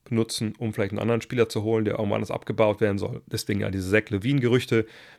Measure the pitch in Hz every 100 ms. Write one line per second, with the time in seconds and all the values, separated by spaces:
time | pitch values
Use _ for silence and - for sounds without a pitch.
0 | - 113 113 - 107 - 113 110 101 104
1 | 110 117 - 123 110 110 107 113 104 -
2 | 104 107 107 - - 110 107 101 107 98
3 | 95 - - 110 - 101 101 95 92 107
4 | - 101 113 143 120 127 - 113 110 -
5 | -